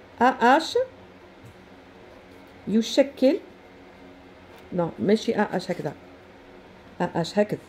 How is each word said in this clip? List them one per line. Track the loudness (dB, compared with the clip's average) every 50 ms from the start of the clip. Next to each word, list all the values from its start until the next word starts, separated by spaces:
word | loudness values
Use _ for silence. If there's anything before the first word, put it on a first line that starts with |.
| -20 -20 -4 0
أ | 2 2 2 4 4 4 4 4
اش | 2 0 -2 -2 -2 -2 -6 -14 -20 -20 -20 -20 -20 -20 -20 -20 -20 -20 -20 -20 -20 -20 -20 -20 -20 -20 -20 -20 -20 -20 -20 -20 -20 -20 -20 -20 -20 -20 -20 -14 -8 -2
يشكل، | 0 0 0 2 2 2 2 2 0 2 2 2 2 2 -4 -12 -20 -20 -20 -20 -20 -20 -20 -20 -20 -20 -20 -20 -20 -20 -20 -20 -20 -20 -20 -20 -20 -20 -16 -8 -6
نو، | -4 -4 -4 -6 -4
ماشي | 0 0 0 2 0 -2 -2
أ | -2 -2 -2 -4
اش | -6 -6 -6
هكذا، | -8 -6 -6 -8 -10 -10 -16 -20 -20 -20 -20 -20 -20 -20 -20 -20 -20 -20 -20 -20 -20 -20 -20 -20 -8 -6
أ | -6 -4 -2
اش | -4 -6 -2 0 0
هكذا، | 0 0 -2 -8 -10